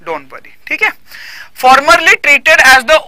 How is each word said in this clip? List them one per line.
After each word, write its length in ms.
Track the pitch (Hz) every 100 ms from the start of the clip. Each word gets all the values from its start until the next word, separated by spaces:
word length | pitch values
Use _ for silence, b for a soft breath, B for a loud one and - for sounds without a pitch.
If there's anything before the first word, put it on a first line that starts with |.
| 170
don't 200 | 156 135
worry, 380 | - - - -
ठीक 160 | 311
है। 80 | 427 - - B B B B - 254
Formerly 500 | 269 294 339 330 427 294
treated 360 | 285 311 320
as 220 | 262 262
the 160 | 233 311